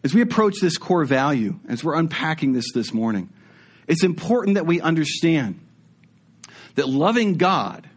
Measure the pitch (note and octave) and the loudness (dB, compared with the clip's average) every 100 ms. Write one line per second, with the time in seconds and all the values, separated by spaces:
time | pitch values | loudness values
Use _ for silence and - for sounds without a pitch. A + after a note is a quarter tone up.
0 | C#3 F#3+ A#3+ - G#3+ G3 F3+ D#3+ - F3+ | 4 2 2 2 2 2 -2 -2 0 0
1 | C#3 C3+ C#3 C#3 G#2 F2 - A#2+ D#3+ D3+ | 2 2 2 0 -2 -6 -8 -6 -2 -2
2 | E3 - D#3+ D#3 C3+ B2+ - A#2+ A2 A2+ | -2 -2 -4 -2 0 0 -2 -4 -2 -2
3 | A2+ G#2 F2 - - - - - - D#3+ | -2 -2 -6 -16 -20 -20 -20 -20 -4 0
4 | F#3 E3 E3 A#3+ G3+ G3+ E3 E3+ D#3+ D#3+ | 0 -2 -2 0 2 0 0 0 0 0
5 | D3 - E3+ D#3+ A2 F2 - _ _ _ | -2 0 0 2 -2 -8 -16 _ _ _
6 | _ _ _ _ - - - - C3+ C3+ | _ _ _ _ -20 -20 -8 -4 -2 2
7 | F3+ A#3 G#3+ E3+ F#3 F3 G2+ - - | 2 2 0 2 2 2 -2 -8 -18